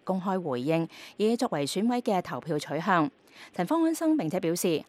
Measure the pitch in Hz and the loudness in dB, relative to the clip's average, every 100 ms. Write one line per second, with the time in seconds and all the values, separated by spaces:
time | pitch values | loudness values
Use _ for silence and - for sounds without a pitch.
0 | - 196 185 190 156 123 135 165 165 - | -4 -2 -2 -2 -2 -2 0 0 0 -6
1 | - - 214 233 247 156 143 190 226 247 | -14 -2 0 0 0 -2 -2 0 0 0
2 | 233 190 - 135 151 151 - 143 175 175 | 0 -2 -2 -8 -4 -4 -4 -4 2 2
3 | 143 _ _ - - - 175 320 320 320 | 2 _ _ -20 -12 -4 0 2 2 2
4 | 320 311 160 240 160 175 190 156 | 2 2 2 0 0 0 2 0